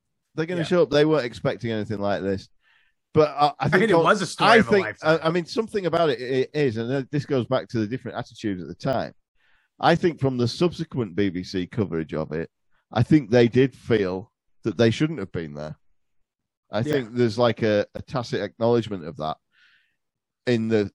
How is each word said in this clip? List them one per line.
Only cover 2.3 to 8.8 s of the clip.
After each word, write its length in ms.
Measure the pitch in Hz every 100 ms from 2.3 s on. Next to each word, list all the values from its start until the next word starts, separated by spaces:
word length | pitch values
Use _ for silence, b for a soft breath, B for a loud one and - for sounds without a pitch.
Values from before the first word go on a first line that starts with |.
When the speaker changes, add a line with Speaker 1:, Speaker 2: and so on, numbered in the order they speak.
| 98 - _ _ _ _ _ _
Speaker 1:
But 160 | - 151
I, 160 | 139 147
I 60 | -
Speaker 2:
I 80 | 135
Speaker 1:
think 120 | 175
Speaker 2:
mean, 80 | 220
it 40 |
Speaker 1:
on, 80 | 170
Speaker 2:
was 200 | 165 202
a 40 | 180
story 240 | - 180
Speaker 1:
I 60 | 226
Speaker 2:
of 100 | 120
a 40 |
Speaker 1:
think, 140 | 208 139
Speaker 2:
lifetime. 340 | 104 156 160
Speaker 1:
I, 60 | 160
I 20 |
mean, 160 | 175 170
something 400 | - 220 214 180
about 240 | 160 170
it, 100 | 120
it 300 | 123 131 131
is, 260 | 151 143 110
and 280 | 117 139 131
this 120 | 147
goes 220 | - 139 110
back 220 | 127 -
to 100 | 117
the 80 | 104
different 320 | 127 117 98
attitudes 420 | 123 120 110 92
at 60 | 73
the 80 |
time. 380 | 90